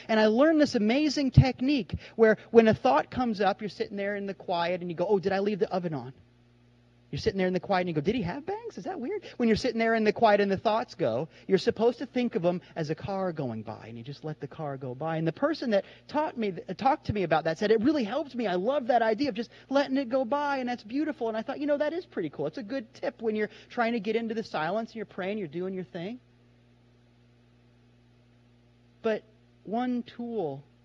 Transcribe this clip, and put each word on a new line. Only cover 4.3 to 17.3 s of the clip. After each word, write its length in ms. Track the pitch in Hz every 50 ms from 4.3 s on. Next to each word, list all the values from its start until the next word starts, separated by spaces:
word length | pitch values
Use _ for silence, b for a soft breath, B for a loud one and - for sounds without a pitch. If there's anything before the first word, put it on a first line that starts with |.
| 190
quiet 480 | - - - 180 170 170 170 180 180 175
and 60 | 175
you 80 | 170
go, 100 | 156 175 196
"Oh, 100 | 214 196
did 140 | 156 196 190
I 80 | 196
leave 180 | 202 208 214 175
the 140 | 208 - -
oven 220 | 190 175 175 156
on?" 180 | 135 117 127 139 - - _ _ _ _ _ _ _ _ _ _ _ _ _ _ _ _ _
You're 80 | - 143
sitting 200 | - 220 196 190
there 80 | 185
in 80 | 185 185
the 60 | 180
quiet 200 | - - 196 180
and 80 | 185 180
you 60 | 165
go, 80 | 151 143
"Did 140 | 170 233
he 40 | 262
have 240 | 190 175 196 285 302
bangs? 320 | - 392 440 480 453 -
Is 80 | - 175
that 160 | 277 - 339
weird?" 240 | 233 277 415 403 B B B B
When 100 | 247 226
you're 80 | 214
sitting 220 | - - 254 220 226
there 160 | 226 226 226
in 100 | 226 214
the 80 | 214 196
quiet 300 | - 240 214 208 202 202
and 100 | 196 196
the 60 | 180
thoughts 360 | - 226 208 226 247 - -
go, 320 | - 165 120 107 123 165 - B B B
you're 100 | B 190
supposed 440 | 180 - 240 - - 220 240 240 -
to 40 | 285
think 280 | - - 254 247 226 -
of 80 | 220 165
them 180 | 175 180 175 B B B
as 140 | 175 160 143
a 40 | 160
car 380 | - - - 196 190 190 185 170
going 300 | 156 143 123 113 110 104
by, 240 | 110 107 107 -
and 100 | 107 113
you 80 | 117 117
just 200 | 135 143 - -
let 160 | 156 151 -
the 60 | -
car 300 | 139 - - 160 143 139
go 180 | 135 139 127 123
by. 220 | 131 156 160 165
And 100 | 160 165
the 60 | 165 160
person 380 | - 277 302 330 - 302 247
that 160 | 208 196 B B B B B
taught 300 | - - 294 311 320 -
me, 160 | 247 214 202 175
th-, 240 | 170 - - 185
talked 300 | - 202 269 302 302 -
to 80 | - 214
me 80 | 208 180
about 220 | 160